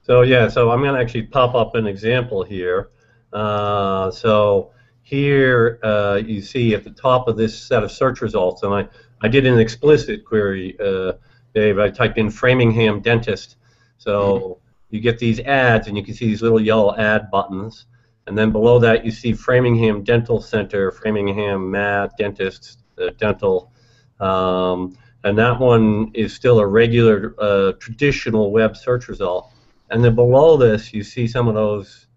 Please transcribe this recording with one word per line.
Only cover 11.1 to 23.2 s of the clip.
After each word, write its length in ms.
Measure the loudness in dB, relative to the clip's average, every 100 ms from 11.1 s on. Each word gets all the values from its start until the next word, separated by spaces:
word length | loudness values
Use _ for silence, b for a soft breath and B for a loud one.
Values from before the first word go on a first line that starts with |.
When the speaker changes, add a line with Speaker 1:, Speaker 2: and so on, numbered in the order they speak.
| -8 b b _
Speaker 1:
Dave. 240 | -2 0 0
I 120 | -2
typed 280 | -2 -4 -2
in 120 | -4
Framingham 720 | 0 0 2 2 2 0 0
dentist. 560 | -2 -2 -2 -8 -10 _ _ _ _ _
So 420 | -4 -2 0 -2
Speaker 2:
Mm-hmm. 560 | -4 -14 _ _ _
Speaker 1:
you 60 | -4
get 180 | -4 -2
these 220 | -4 -4
ads, 480 | -2 0 2 2 -2
and 80 | -10
you 60 |
can 100 | -10
see 140 | -6 -4
these 140 | -2
little 200 | 0 2
yellow 340 | 2 2 0
ad 340 | 0 0 0 -2
buttons. 580 | -4 -4 -10 -12 -16 _ _ _ _ -8
And 100 | -2
then 160 | 0
below 260 | 2 4 6
that, 240 | 4 2
you 80 | -2
see 220 | -6 -6
Framingham 720 | -4 0 2 2 2 0 0
Dental 340 | 0 0 0 -4
Center, 500 | -2 -4 -4 -2 -4
Framingham 800 | -4 -4 -2 -4 -4 -4 -4 -4
Math, 460 | -4 -2 -2 -4
dentist, 640 | -6 -8 -4 -8 -8 -20 _ _ -8
uh, 120 | -8
dental. 560 | -4